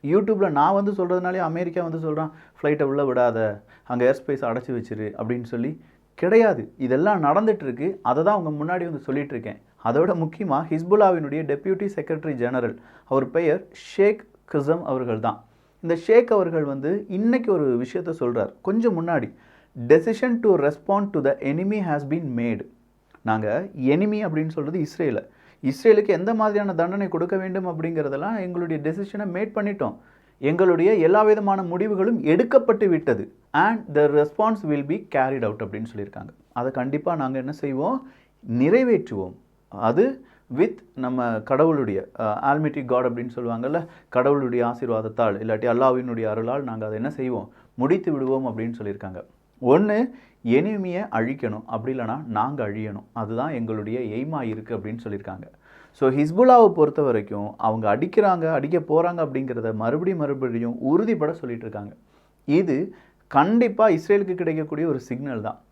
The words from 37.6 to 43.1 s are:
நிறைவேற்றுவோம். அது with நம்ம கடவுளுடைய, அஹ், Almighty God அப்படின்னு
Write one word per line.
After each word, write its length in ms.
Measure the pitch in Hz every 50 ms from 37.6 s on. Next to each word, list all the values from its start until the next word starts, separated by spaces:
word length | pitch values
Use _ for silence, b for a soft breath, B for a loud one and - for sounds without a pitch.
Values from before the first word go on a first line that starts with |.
| - 143 135 131 147 196 262 262 B B B B B B B _ - -
நிறைவேற்றுவோம். 840 | 113 120 131 151 196 254 262 247 226 170 123 - 113 98 95 92 95 - _ _ _ _ _
அது 580 | _ - 98 107 113 120 160 220 269 269 262 b b b b b b 156
with 200 | 139 180 - - - - _ _
நம்ம 460 | - 127 123 127 127 123 117 113 110
கடவுளுடைய, 680 | 110 - 135 131 156 165 160 139 131 107 98 95 - - _ -
அஹ், 20 |
Almighty 640 | 113 107 107 - - 139 143 151 156 147 151 147 131
God 200 | 123 127 123 127
அப்படின்னு 240 | 127